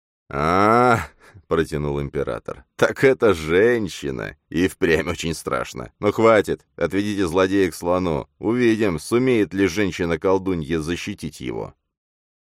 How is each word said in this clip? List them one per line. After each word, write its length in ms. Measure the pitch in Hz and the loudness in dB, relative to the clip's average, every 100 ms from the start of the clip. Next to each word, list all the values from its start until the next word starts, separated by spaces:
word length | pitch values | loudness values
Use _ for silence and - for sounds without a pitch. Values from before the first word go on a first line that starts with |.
| _ _ _ | _ _ _
«А, 800 | 69 76 92 104 120 123 113 82 _ - - _ | -2 2 4 4 6 4 2 -2 _ -20 -20 _
протянул 540 | 82 78 76 73 71 | -2 0 -2 -4 -4
император, 640 | 69 71 64 57 - - _ - | -4 -6 -6 -8 -10 -14 _ -2
так 280 | - - | -2 4
это 300 | 135 131 117 | 2 4 2
женщина, 1000 | 85 78 90 117 120 98 - 69 62 50 - _ | 2 2 4 4 2 -4 -8 -8 -8 -10 -14 _
и 180 | 78 90 | 0 0
впрямь 420 | - 90 80 80 | 0 0 2 0
очень 240 | 85 82 78 | -4 -6 -6
страшно. 560 | - 64 - 64 60 _ | -6 -6 -6 -10 -14 _
Но 120 | 104 | -2
хватит, 540 | 107 110 110 87 - _ - | 4 6 6 2 -4 _ -6
отведите 520 | 82 95 107 101 90 | -4 -2 -2 -2 0
злодея 420 | 90 95 98 92 | 2 2 2 0
к 60 | - | -2
слону, 540 | 85 92 90 73 - _ | -2 0 0 -4 -6 _
увидим, 600 | 98 123 120 110 107 78 | -4 0 2 2 0 -2
сумеет 540 | - 120 127 117 90 | -2 0 2 2 0
ли 140 | 95 98 | 0 0
женщина-колдунья 1120 | 90 98 82 85 82 95 95 92 87 71 82 | 0 -4 -2 -4 -2 0 0 0 -4 -4 -4
защитить 600 | 78 87 - 98 80 - | -4 -6 -8 -10 -12 -10
его». 340 | 62 55 50 _ _ _ _ _ _ _ _ | -10 -10 -12 _ _ _ _ _ _ _ _